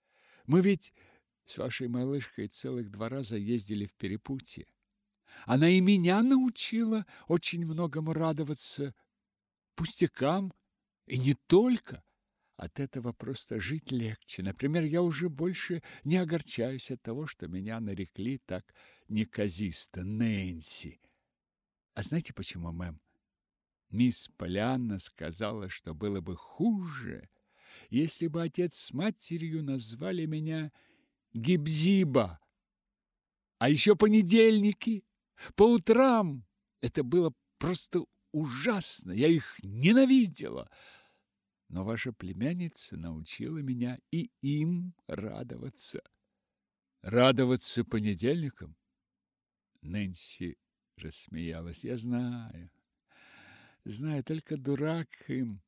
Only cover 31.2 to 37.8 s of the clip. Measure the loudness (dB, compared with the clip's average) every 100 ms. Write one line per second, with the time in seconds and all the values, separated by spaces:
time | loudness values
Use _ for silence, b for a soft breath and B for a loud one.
31.2 | _ -4 0 2 2 2 4 4 4 2
32.2 | 0 -4 _ _ _ _ _ _ _ _
33.2 | _ _ _ 0 2 4 6 6 6 6
34.2 | 6 8 8 8 4 0 -2 -4 -8 _
35.2 | _ B B 6 8 8 6 6 8 6
36.2 | 2 -2 -10 _ _ _ -4 -2 2 2
37.2 | 2 -2 _ -6 -4 -4